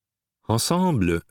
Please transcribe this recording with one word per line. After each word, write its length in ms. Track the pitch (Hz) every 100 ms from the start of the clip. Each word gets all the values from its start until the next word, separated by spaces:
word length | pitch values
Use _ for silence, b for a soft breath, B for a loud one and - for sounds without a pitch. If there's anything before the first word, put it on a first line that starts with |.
| _ _ _ _ -
Ensemble, 720 | 113 - 175 185 131 87 85 -